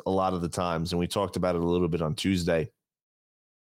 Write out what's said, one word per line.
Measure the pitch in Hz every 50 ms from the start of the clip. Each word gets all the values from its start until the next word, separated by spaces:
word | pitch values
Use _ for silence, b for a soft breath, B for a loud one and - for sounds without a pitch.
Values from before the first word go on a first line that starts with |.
| -
a | 95
lot | 95 95 92 92
of | 92 87
the | 87 78
times, | - 98 90 87 82 82 82 82
and | 87 87
we | 87
talked | 82 - 107 98 90 -
about | 92 90 90 87
it | 85
a | 85
little | 85 87 90 90 82
bit | 85 82
on | 85 78 -
Tuesday, | - - 95 95 90 85 87 85 80 76 - - _ _ _ _ _ _ _ _ _ _ _ _ _ _ _ _ _ _